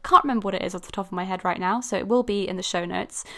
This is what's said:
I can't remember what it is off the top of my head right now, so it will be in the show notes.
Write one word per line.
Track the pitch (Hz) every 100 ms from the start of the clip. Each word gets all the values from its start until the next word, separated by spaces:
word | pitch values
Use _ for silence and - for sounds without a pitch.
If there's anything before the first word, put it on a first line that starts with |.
I | -
can't | 359
remember | 285 233 196
what | 190
it |
is | 180
off | 185
the | -
top | - 190
of |
my | 180 185
head | 185
right | 185 -
now, | 185 226
so | - 196
it | 196
will | 247
be | 247 202 185
in | 185
the |
show | 180 180 175
notes. | 185 - - -